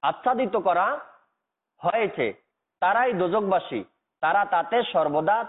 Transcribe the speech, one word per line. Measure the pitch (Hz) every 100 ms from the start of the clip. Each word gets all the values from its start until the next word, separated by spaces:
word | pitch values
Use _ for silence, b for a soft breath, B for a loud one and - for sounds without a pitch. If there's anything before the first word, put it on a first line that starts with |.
আচ্ছাদিত | 139 226 247 247 220 214
করা | 180 175 208 294 - - _ _ _ _ _ _
হয়েছে, | 175 226 202 - 113 - _ _ _ -
তারাই | 185 226 254
দোজকবাসী, | 185 180 214 196 180 - 113 92 _ _ _
তারা | 156 196 202
তাতে | 170 165 170
সর্বদা | - 175 151 147 160 220